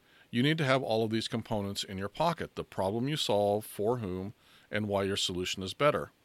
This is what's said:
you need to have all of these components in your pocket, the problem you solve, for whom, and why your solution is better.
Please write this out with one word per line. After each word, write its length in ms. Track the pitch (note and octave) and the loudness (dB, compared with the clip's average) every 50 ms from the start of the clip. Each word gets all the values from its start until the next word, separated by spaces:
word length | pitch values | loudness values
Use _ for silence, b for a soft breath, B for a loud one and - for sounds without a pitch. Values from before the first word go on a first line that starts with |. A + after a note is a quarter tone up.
| b b b b b b | b b b b b b
you 120 | - A#2 B2 | -2 2 2
need 160 | D3 D#3 D#3+ | 2 2 2
to 60 | D3+ | 2
have 180 | C3 C3 C3+ C3 | 2 2 2 4
all 220 | - A2 A2+ A2+ | 2 2 2 2
of 60 | G#2+ | 2
these 180 | A2 A2+ G#2+ - | 0 -2 -2 -2
components 560 | - A2+ G#2+ - A2+ G#2 G2+ G2 G2+ - - | -4 -6 -4 -2 -2 -2 -2 -2 -4 -6 -6
in 140 | - G2 F#2+ | -6 -6 -6
your 100 | G2 G2+ | -6 -6
pocket, 480 | - - D#3 E3+ E3 - E2+ - - | -2 0 0 0 0 -2 -6 -8 -6
the 80 | - D#2+ | -8 -10
problem 420 | - - - F#2+ F#2+ G#2 A#2 B2 | -6 -2 0 0 0 2 0 0
you 100 | C#3 D#3 | -2 -2
solve, 500 | D3 - - G#2+ G#2 G#2 G2+ G#2 G#2+ A2 | -2 0 2 4 4 4 4 2 2 0
for 320 | - - - G2+ A2 B2 B2 | -6 -6 -2 0 0 2 0
whom, 340 | A2 F2+ F2+ F#2 F#2+ G#2 - b b b b b b b | -2 -4 -4 -4 -6 -8 -10 b b b b b b b
and 180 | - G#2+ G#2+ G2+ | -4 -2 -2 0
why 140 | G2 G2 G2 | 2 2 2
your 140 | F#2+ G2 | 2 0
solution 460 | - - - F#2 F2 F#2 - - G2+ F#2 | 0 -2 -2 -2 -2 -2 -4 -4 -4 -6
is 120 | F#2 - | -6 -2
better. 360 | - C#3+ D3 C#3 F2 C#2+ - - _ b | 2 2 4 4 2 -2 -4 -10 _ b